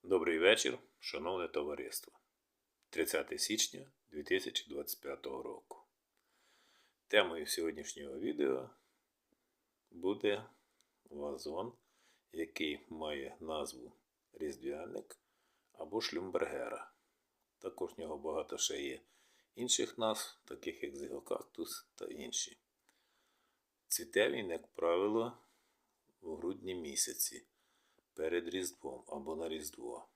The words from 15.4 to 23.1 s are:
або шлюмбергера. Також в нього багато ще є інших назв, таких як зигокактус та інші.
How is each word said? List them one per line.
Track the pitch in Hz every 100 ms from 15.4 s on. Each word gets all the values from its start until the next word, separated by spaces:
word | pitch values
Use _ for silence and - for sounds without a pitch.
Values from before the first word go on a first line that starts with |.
| _ _ _
або | - 80 104
шлюмбергера. | - 85 92 90 78 73 - - - _ _ _ _ _ _ _
Також | 98 - 90 -
в |
нього | 78 76
багато | 78 78 - -
ще | - 147
є | 139 131 - _ _ _ _
інших | - 123 - 120 -
назв, | 110 107 - -
таких | - - - -
як | 73 69
зигокактус | 71 69 - - - - - - -
та | -
інші. | - - - - - - _ _ _ _ _